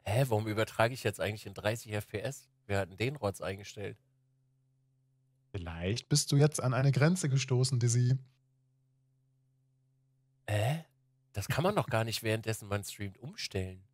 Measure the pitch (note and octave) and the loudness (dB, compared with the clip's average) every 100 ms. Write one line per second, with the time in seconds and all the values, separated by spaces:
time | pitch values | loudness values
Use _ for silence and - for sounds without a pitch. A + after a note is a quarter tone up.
0 | F#2+ A2+ C3 G#2+ A2 G#2+ G#2+ - A#2 C3 | -2 0 2 2 0 -2 0 2 0 2
1 | A2 F#2 F#2 G#2+ G2+ - G#2 A#2 A2 G#2 | -4 -2 -4 -4 -10 -4 -2 -2 -4 -6
2 | - G2+ A2+ - - _ - G2 F2+ F#2+ | -4 -6 -6 -8 -16 _ -2 -2 -2 -2
3 | B2 D3 G2+ - E2+ G2 G2+ G#2+ G2+ A2 | -2 0 -4 -2 -6 -6 -10 -10 -10 -10
4 | _ _ _ _ _ _ _ _ _ _ | _ _ _ _ _ _ _ _ _ _
5 | _ _ _ _ _ F#2+ E2+ E2 F#2 A#2+ | _ _ _ _ _ -10 -8 -4 -2 -2
6 | - D3 - C#3+ D3+ - B2+ B2 C#3 B2+ | 0 0 4 4 4 4 0 2 4 4
7 | D#3 F#3 D3 C3+ - B2 C3 A#2+ A#2+ A#2+ | 4 4 2 0 2 2 2 2 2 4
8 | B2 C3 - _ _ _ _ _ _ _ | 4 2 -2 _ _ _ _ _ _ _
9 | _ _ _ _ _ _ _ _ _ _ | _ _ _ _ _ _ _ _ _ _
10 | _ _ _ _ - G#2 A#2+ D#3+ - _ | _ _ _ _ -2 0 2 0 -6 _
11 | _ _ _ G2+ - - F#3 G3+ - A2+ | _ _ _ -8 -2 0 2 2 2 0
12 | A2+ - A2 A2+ A2 A2 G2+ G2+ - - | 0 -2 0 0 -2 -6 -4 -4 -4 -8
13 | G2+ - C3 - - G2 F#2 F#2 - | -10 -10 -14 -10 -6 -4 -4 -10 -20